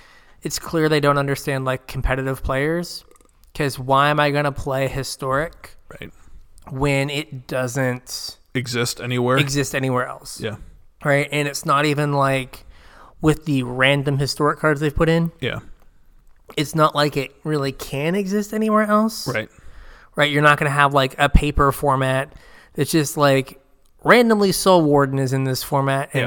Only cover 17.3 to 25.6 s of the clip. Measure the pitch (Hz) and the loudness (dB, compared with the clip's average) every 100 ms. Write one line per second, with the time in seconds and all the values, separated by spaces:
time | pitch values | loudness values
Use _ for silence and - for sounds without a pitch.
17.3 | - 151 151 139 131 - 139 156 196 190 | -8 -4 -2 -2 -6 -8 -4 -2 -2 -2
18.3 | 208 208 214 220 214 208 214 220 - - | -2 -2 -2 2 2 4 2 2 -2 -4
19.3 | 110 110 - - - - - - - 147 | -4 -6 -14 -20 -18 -20 -20 -10 -2 0
20.3 | 147 147 143 151 143 143 139 135 - 139 | 4 4 4 2 2 4 4 0 2 4
21.3 | - 147 143 139 - 143 131 131 131 143 | 6 4 2 0 2 0 0 0 -2 -4
22.3 | - - - - - 139 165 139 156 143 | -12 -20 -20 -12 -6 0 0 0 2 4
23.3 | 135 131 - _ _ _ _ 151 226 233 | 4 0 -12 _ _ _ _ 4 6 6
24.3 | 214 196 185 190 180 151 143 135 135 131 | 4 2 2 4 6 6 4 2 0 -2
25.3 | 135 135 127 | -2 -2 -4